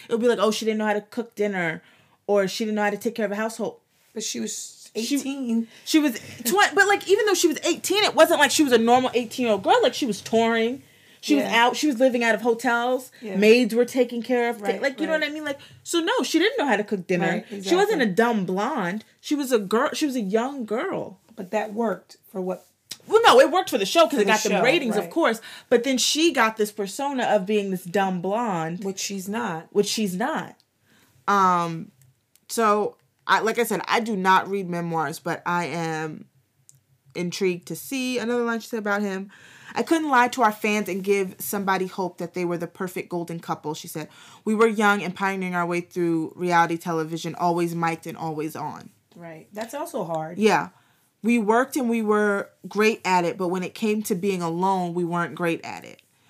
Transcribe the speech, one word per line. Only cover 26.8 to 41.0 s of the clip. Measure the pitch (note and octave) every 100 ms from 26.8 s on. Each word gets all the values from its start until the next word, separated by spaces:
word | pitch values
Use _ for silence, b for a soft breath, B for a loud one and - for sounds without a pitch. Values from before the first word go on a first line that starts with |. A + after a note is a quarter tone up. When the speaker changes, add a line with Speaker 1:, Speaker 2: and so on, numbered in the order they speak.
| F#3+ F#3+ C#4 C4+ G#3+
Speaker 1:
of | G#3 F#3+
being | G#3+ G3
this | F#3
dumb | F3 G3+ F#3+ F#3
blonde. | F3+ G#3 A#3+ F3 D#3+ F3
Speaker 2:
Which | G3 F#3+
she's | - G3 F#3
not. | G#3+ A#3 E3 E3
Speaker 1:
Which | - G3+
she's | - G#3+ F3+
not. | B3 D4 - - _ _ b b b b -
Um, | G3+ F#3 F3+ E3+ E3 - _ _ _ _ _ -
so, | - A3 G#3 G3 - _ _ -
I, | F#3
like | G3+ A3
I |
said, | A#3 F#3+ -
I | G#3+
do | A3+ G#3
not | F#3 F#3 -
read | G3 F3+
memoirs, | F3 E3+ E3 D3 E3
but | - D#3 -
I | F3 E3
am | E3 E3 D#3 D#3+ - - _ _ _ _ _ _ _ _
intrigued | - F3 E3+ F#3+ F3 -
to | D#3+
see | - C4+ B3+ B3
another | A3 A#3+
line | A#3 A3+
she | A3
said | A#3
about | G#3 G3+
him. | G#3 F#3+ G3 B B B B
"I | -
couldn't | A#3+ E4 D#4
lie | B3+ B3
to | B3+
our | A#3+
fans | - A3 G#3 G#3
and | F#3+